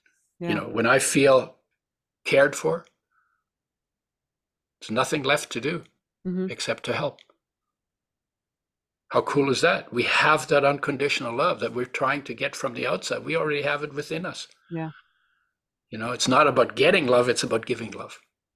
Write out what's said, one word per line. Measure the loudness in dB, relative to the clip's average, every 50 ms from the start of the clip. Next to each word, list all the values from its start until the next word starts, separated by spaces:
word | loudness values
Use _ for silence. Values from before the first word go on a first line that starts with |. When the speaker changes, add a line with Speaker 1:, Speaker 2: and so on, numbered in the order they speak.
| _ _ _ _ _ _ _ -8
Speaker 1:
Yeah. | -4 -4
Speaker 2:
You | -4
know, | -4 -4 -4
when | -2 0 2
I | 4 4 4
feel | 2 2 2 4 6 6 6 6 4 0 -8 _ _ _ _ _ _ _ _ _ _ _ _ _ -4
cared | 2 4 6 6 4 2
for, | 0 -2 -2 -2 -2 -6 _ _ _ _ _ _ _ _ _ _ _ _ _ _ _ _ _ _ _ _ _ _ _ _ _ _ _ _ _ _ _ _ _ _ _ _ _ _ _
there's | -10 -4
nothing | -2 -2 -2 0 -2 -2
left | 0 0 0 0 -2 -6
to | -8 -6
do | -4 -4 -6 -6 -8 _ _ _ _ _ _ _ -8
Speaker 1:
Mm-hmm. | -6 -6 -4 -6 -6
Speaker 2:
except | -6 -6 -4 -6 -6 -4 -4
to | -4
help. | -4 -2 -4 -6 -6 -10 -20 _ _ _ _ _ _ _ _ _ _ _ _ _ _ _ _ _ _ _ _ _ _ _ _ _ _ _ _ _ _ _ _ _ _ _ _ -4
How | -2 -2
cool | 0 0 2 2 2 2
is | 2 2
that? | 2 2 2 0 -4 -6
We | -4 -2
have | 0 0 2 2 4 4 4 2 2 2
that | 2 4 4
unconditional | 4 2 0 -2 -4 -2 -2 -2 -2 -2 -4 -4 -4 -2
love | 0 0 0 -2 -2
that | -4 -6
we're | -4 -6 -6
trying | -6 -4 -2 -2 -2 -2 -2 -6
to | -10 -8
get | -6 -6 -6 -6
from | -6 -8 -6 -6
the | -4 -4
outside. | -4 -4 -4 -4 -6 -6 -6 -6
We | -4 -4
already | -2 -2 -2 -2 -2
have | -2 -2 -4 -4 -6
it | -8 -8
within | -8 -8 -8 -8 -8 -8
us. | -8 -10 -12 -14 -16 _ _ _ -12
Speaker 1:
Yeah. | -10 -8 -8 -10 -12 -16 _ _ _ _ _ _ _ _ _ _ _ _ _ _ _ _ _ -16
Speaker 2:
You | -12 -10
know, | -8 -6
it's | -6 -2 0
not | 2 4 6 6 6
about | 6 4 2 2 2
getting | 2 4 4 4 4 2
love, | 4 4 4 4 4
it's | 2 0 -2
about | -2 -2 -2 -2
giving | -2 -6 -6 -6 -12
love. | -12 -12 -14 -14 -16 -20 _ _ _ _ _ _ _